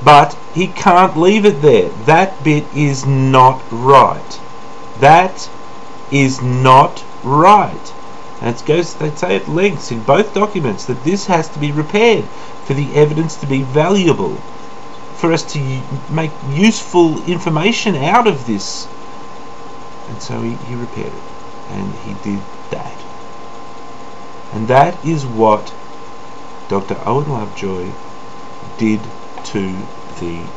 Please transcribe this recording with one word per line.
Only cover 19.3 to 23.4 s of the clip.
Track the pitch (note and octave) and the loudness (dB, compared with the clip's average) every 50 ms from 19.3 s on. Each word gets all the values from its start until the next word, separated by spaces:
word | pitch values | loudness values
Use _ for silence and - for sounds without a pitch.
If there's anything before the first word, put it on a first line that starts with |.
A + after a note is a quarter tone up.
| - - - - - - - - - - - - - - - - | -12 -12 -12 -12 -12 -10 -12 -10 -10 -10 -10 -10 -10 -10 -10 -10
And | A#2 - | -10 -8
so | - - A#2+ A#2 | -8 -8 -6 -4
he, | A2+ A#2 A#2+ B2+ C3 | -4 -4 -6 -6 -8
he | A#2 B2 | -8 -6
repaired | A#2+ A#2+ A#2 - A2 - | -6 -8 -8 -8 -8 -8
it, | - - - - - - - - - - - - - | -8 -8 -10 -12 -12 -12 -12 -12 -12 -12 -12 -12 -10
and | G2 G2 G2 G2 G2+ | -8 -6 -6 -6 -8
he | G#2 - G#2+ G2+ G2 - | -8 -10 -10 -10 -6 -4
did | G#2 G2+ G2 G2 - - - - - | -4 -4 -4 -6 -10 -12 -12 -8 -8
that. | - - - - - - - - - - - - - - | -8 -8 -8 -10 -10 -10 -12 -12 -12 -10 -10 -12 -12 -12